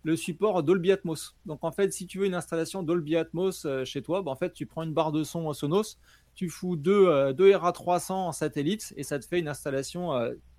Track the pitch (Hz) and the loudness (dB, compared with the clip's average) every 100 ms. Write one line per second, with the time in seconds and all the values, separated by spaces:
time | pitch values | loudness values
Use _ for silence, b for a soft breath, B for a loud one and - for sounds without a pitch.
0 | 156 160 - 160 214 185 147 185 175 190 | 0 -2 -2 0 2 2 2 4 4 2
1 | 175 156 - _ - 151 165 180 196 - | 0 -8 -10 _ -14 -6 -6 0 -2 -2
2 | 180 185 196 180 - 165 165 190 160 175 | -10 -2 -2 -2 -4 -4 -4 -4 -2 -2
3 | 147 165 160 165 190 180 156 135 127 143 | 0 0 0 -2 -2 -2 -4 -4 -4 -8
4 | 117 180 165 131 180 - - - 160 156 | -4 -4 -4 -4 -6 -6 -10 -6 -2 0
5 | 156 151 151 170 156 139 143 190 220 - | 0 0 -2 -4 -4 -4 0 0 0 -10
6 | _ _ _ - 175 - 180 170 151 202 | _ _ _ -10 -8 -6 -6 -2 2 6
7 | 190 143 139 135 196 196 170 170 175 175 | 8 6 4 6 6 8 2 0 0 0
8 | - 190 180 151 151 147 143 214 - - | 0 -4 -4 -2 -4 0 -2 -2 -6 -10
9 | 139 143 - 175 151 143 147 135 135 175 | -6 -6 -2 -4 -2 -6 -4 -4 -4 -6
10 | 175 131 - - - | -2 -2 -2 -6 -18